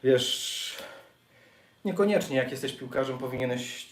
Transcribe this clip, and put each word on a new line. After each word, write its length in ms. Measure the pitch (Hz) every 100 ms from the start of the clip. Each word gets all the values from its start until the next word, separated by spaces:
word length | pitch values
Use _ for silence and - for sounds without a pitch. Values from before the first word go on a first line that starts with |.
Wiesz, 720 | 131 127 127 - - - - - - - - _ _ _ - _ _ _
niekoniecznie 520 | 202 175 202 196 - 135
jak 140 | 127
jesteś 220 | - -
piłkarzem 460 | - - - 131 127
powinieneś 680 | 127 127 127 123 123 - -